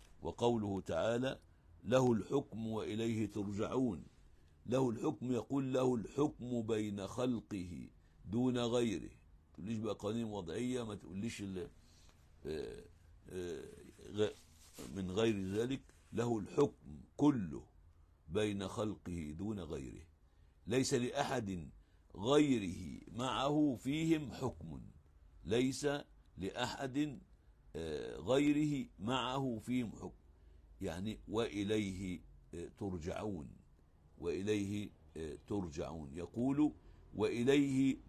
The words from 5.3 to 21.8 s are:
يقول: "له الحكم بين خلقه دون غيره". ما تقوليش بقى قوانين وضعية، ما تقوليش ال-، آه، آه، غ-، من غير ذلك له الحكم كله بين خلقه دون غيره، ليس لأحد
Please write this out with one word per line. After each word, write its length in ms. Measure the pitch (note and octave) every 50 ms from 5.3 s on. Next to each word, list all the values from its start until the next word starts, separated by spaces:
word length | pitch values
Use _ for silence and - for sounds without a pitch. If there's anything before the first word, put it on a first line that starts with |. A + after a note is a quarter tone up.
| B2+
يقول: 420 | A#2 - - C3+ C#3 C#3 C3 C3
"له 200 | B2+ C3 B2+ B2+
الحكم 680 | A2+ F#2 - - - D3+ D3+ - - A2+ B2 B2 A#2 A2+
بين 440 | G#2+ A2+ G#2+ G#2+ G#2+ G2+ G#2 F#2+
خلقه 840 | G2 - - B2+ C3 B2 G#2+ - - G#2+ G2 F2+ F2 E2+ C2 A#1 - - - - - - - -
دون 340 | - F#2 A#2+ B2+ B2+ B2 B2
غيره". 520 | A#2+ A#2 A#2 B2 A#2+ A2+ F#2+ D2+ A1 -
ما 440 | - - - - - - _ _ -
تقوليش 240 | - E2 G#2+ A#2 G#2+
بقى 160 | A2 G#2+ G2+
قوانين 300 | - - G2+ A2 A#2 A#2
وضعية، 580 | A2 G#2 G2+ F2 E2 D#2+ A2 B2 B2 B2+ B2 A#2+
ما 120 | A2 G#2
تقوليش 460 | F#2+ - D#2 F2 F#2+ G#2+ A#2 A2+ - G2+
ال-، 280 | G2 F#2+ F2+ E2+ - - - - - - - - - - - - - - - -
آه، 380 | C#2+ D#2 D2+ B1+ A1+ - - - - - - - - - - - -
آه، 460 | - F#2 F2 F2 E2 C2+ - - - - - - - - - -
غ-، 240 | F#2 G#2 G#2+ - - - - - - - - - - - - A#1+ C#2
من 140 | G2 F#2+ F2+
غير 420 | F#2 G2+ A2+ A#2 A2 G2+ F#2+ F#2 F#2+
ذلك 260 | G#2+ A#2 B2+ C3+ C3+ - - - - - - -
له 260 | G#2+ A#2+ A#2+ A#2 A2
الحكم 640 | F#2+ - - - C#3+ - - - - - D2+ C#2+ - - -
كله 480 | - C#3 D3 C#3 A#2+ F#2+ D#2+ C2+ A#1+ - - - - - - - - - - - - - -
بين 400 | D#2 G#2 G#2+ G#2+ G2+ G2 G2 F#2
خلقه 680 | - A#2 G#2+ A2 F#2 - - F#2+ F2 E2+ D#2 D2 D2+ E2
دون 220 | F#2+ G#2+ A2 G2
غيره، 420 | E2+ D2+ D#2+ C#2 C2+ B1 G1+ - - - - _ - - _ - - - _ _ -
ليس 280 | - A2 C3 C3 - C#3
لأحد 760 | B2 A#2+ B2+ - C#3 C#3+ - C#3 B2+ A2 G2 F#2+ F2 D#2 - - -